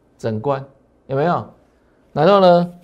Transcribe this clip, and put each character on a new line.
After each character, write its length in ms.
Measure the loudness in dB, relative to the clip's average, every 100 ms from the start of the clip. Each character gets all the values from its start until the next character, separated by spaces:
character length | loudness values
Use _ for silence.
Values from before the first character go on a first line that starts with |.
| _ _
整 220 | -8 -6
关， 240 | -4 -6 -8 _ _ _ -8
有 100 | -4
没 80 |
有？ 220 | -2 -4 -6 _ _ _ _ _ _
然 160 | -2 2
后 120 | 4
呢？ 320 | 4 4 0 -8